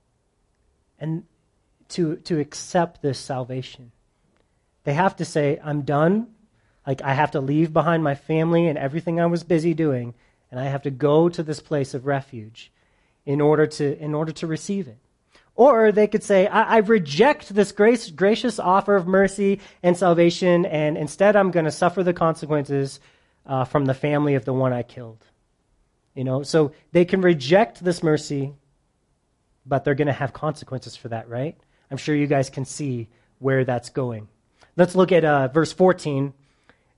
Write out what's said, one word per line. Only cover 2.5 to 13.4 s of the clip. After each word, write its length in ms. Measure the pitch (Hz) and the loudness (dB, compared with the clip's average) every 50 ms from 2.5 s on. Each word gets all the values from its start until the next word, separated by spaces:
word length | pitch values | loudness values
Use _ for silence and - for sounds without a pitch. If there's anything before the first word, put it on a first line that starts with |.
| - - - - - 185 170 170 - _ - | -8 -14 -14 -4 -2 -2 -2 -2 -4 _ -6
this 160 | 143 127 - | -6 -4 -6
salvation. 720 | - - 143 127 131 120 127 131 127 - - - 127 117 _ _ _ _ _ _ _ _ _ _ _ _ _ _ _ _ _ _ _ | -8 -8 -8 -8 -8 -8 -10 -10 -10 -12 -16 -20 -20 -20 _ _ _ _ _ _ _ _ _ _ _ _ _ _ _ _ _ _ _
They 100 | 147 143 | -4 -2
have 220 | 151 185 190 190 | 0 0 0 0
to 80 | - 175 | -2 -6
say, 340 | - - 160 147 143 147 - - | -4 -2 0 0 0 -2 -2 -4
"I'm 200 | 151 147 147 143 | -6 -6 -4 -4
done. 460 | 139 147 143 156 165 196 220 233 240 - _ _ _ _ _ _ _ _ _ _ | -2 0 2 2 2 2 0 -2 -6 -12 _ _ _ _ _ _ _ _ _ _
Like, 140 | - 139 - - | -6 -6 -4 -2
I 120 | 143 135 | -2 0
have 160 | 131 151 147 | 0 0 0
to 100 | - 156 | -2 -4
leave 320 | 135 135 143 156 160 165 156 | -4 0 0 0 0 0 0
behind 300 | 165 147 160 170 165 160 | 0 0 2 0 0 0
my 120 | 147 143 | -2 -4
family 520 | 139 - - 160 160 160 165 170 170 170 | -4 -6 -4 -2 0 0 2 2 2 2
and 100 | 170 147 | 0 0
everything 440 | - 135 139 139 165 156 - 170 170 | -2 -4 -6 -6 -6 -6 -4 -2 0
I 60 | 170 | 0
was 180 | 170 170 175 170 | 0 -2 -2 -2
busy 280 | - 175 160 151 175 165 | -2 -2 0 0 0 -2
doing, 420 | 156 165 151 135 123 120 120 117 - _ _ _ _ _ _ | 0 -2 -2 -2 -4 -6 -8 -12 -16 _ _ _ _ _ _
and 80 | - 127 | -10 -8
I 60 | 131 | -6
have 180 | 143 139 139 - | -6 -6 -6 -6
to 80 | 147 | -8
go 380 | 135 123 143 143 147 156 165 175 | -4 -2 0 2 4 4 4 2
to 140 | 170 - 165 | 0 -4 -6
this 180 | 151 151 - | -8 -10 -10
place 340 | - _ 160 147 139 135 - | -8 _ -4 -4 -4 -4 -6
of 120 | 135 120 | -8 -4
refuge 680 | 139 143 139 135 - - 117 107 110 113 - - - _ _ _ _ _ _ _ _ _ _ _ | -4 -4 -4 -6 -8 -14 -16 -16 -18 -20 -20 -20 -20 _ _ _ _ _ _ _ _ _ _ _
in 160 | 151 139 147 | -4 -2 2